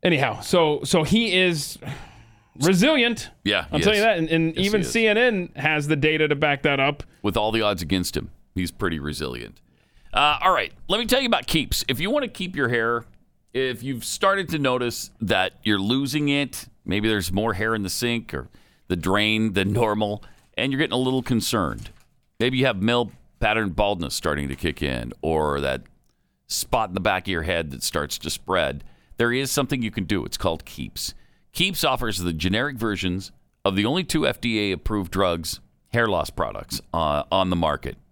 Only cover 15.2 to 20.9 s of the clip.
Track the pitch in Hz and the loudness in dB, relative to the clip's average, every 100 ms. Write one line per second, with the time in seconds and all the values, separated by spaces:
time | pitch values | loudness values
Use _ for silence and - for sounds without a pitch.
15.2 | 101 98 92 - 107 104 98 131 139 151 | 0 2 2 -2 0 2 2 0 0 0
16.2 | 147 143 139 - - - - 98 107 107 | 0 0 -2 -8 -16 -16 -4 0 2 0
17.2 | 87 95 110 98 110 113 95 - 123 117 | 0 0 0 -2 -2 -2 -4 -2 -2 -2
18.2 | 110 71 64 - _ _ _ 90 82 98 | -4 -10 -10 -18 _ _ _ -2 2 2
19.2 | 107 110 110 95 98 104 113 107 104 104 | 2 2 2 2 2 2 2 2 -2 -4
20.2 | - - _ - 135 135 151 | -10 -20 _ -4 -2 0 0